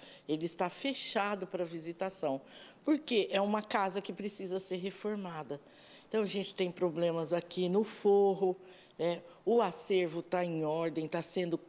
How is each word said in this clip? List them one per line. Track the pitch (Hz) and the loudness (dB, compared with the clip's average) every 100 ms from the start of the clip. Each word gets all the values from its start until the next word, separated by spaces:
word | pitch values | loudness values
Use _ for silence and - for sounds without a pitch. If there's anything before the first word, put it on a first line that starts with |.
| - - - | -16 -18 -4
Ele | 156 165 | -2 -2
está | - 180 | -2 -2
fechado | - 277 269 - 220 202 202 180 | -2 -4 -2 -2 0 0 -2 -6
para | 180 170 | -6 -4
visitação, | 165 160 170 190 - 151 135 - - - - - | -6 -8 -4 -4 0 -2 -2 -6 -18 -20 -8 0
porque | 294 - 233 190 | 0 4 2 4
é | 196 | 2
uma | 202 214 | 2 0
casa | 214 226 190 190 | 0 0 0 -2
que | 196 | -6
precisa | 180 202 - 190 190 | -8 -6 -6 -4 -4
ser | 190 185 | -2 -4
reformada. | 190 185 208 208 185 165 139 143 - - - - - | -6 -6 -6 -6 -6 -8 -8 -10 -10 -20 -20 -20 -4
Então, | 220 | 0
a | 202 | 0
gente | 202 185 - | 0 -2 0
tem | 185 | -2
problemas | 170 180 156 170 165 156 | 0 0 2 0 2 0
aqui | 170 - - 180 | -2 -2 -2 2
no | 190 | 2
forro, | 214 - 208 202 202 190 190 180 - - - - | 2 0 4 6 6 4 0 -2 -8 -20 -20 -2
né? | 165 170 - - - | -2 -2 -8 -6 2
O | 233 | 4
acervo | 202 - - 190 175 165 | 4 2 2 4 2 -2
tá | - 180 180 | -2 0 0
em | 160 | 0
ordem, | 156 160 165 160 156 | 0 0 0 -2 -2
tá | 170 | -2
sendo | 160 - 175 165 | 0 0 0 -2